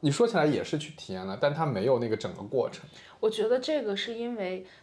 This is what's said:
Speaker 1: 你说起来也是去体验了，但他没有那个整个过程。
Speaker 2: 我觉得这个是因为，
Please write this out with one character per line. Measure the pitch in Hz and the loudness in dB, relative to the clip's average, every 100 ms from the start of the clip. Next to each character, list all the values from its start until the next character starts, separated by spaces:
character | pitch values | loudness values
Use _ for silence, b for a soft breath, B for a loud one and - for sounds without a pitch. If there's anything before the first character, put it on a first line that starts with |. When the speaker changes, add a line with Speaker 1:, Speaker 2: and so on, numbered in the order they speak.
Speaker 1:
你 | 147 | 0
说 | 143 233 | 4 4
起 | 208 | 6
来 | |
也 | 151 139 | 4 2
是 | - 156 | 0 -4
去 | - - | -4 -12
体 | - | -10
验 | 92 95 | -6 -6
了， | 101 | 0
但 | 143 | 0
他 | 147 | 2
没 | 151 107 110 | 0 2 4
有 | 127 | 2
那 | 117 | 2
个 | 107 | -2
整 | 101 | -4
个 | 87 | -8
过 | 101 131 110 | -4 -2 -2
程。 | - - B B B | -4 -18 B B B
Speaker 2:
我 | 220 | -2
觉 | 220 220 | 0 0
得 | 254 | 0
这 | 254 302 | 0 -2
个 | 220 196 | 0 -4
是 | - | -4
因 | 226 240 233 | -6 -6 -4
为， | 185 185 185 B | -6 -6 -10 B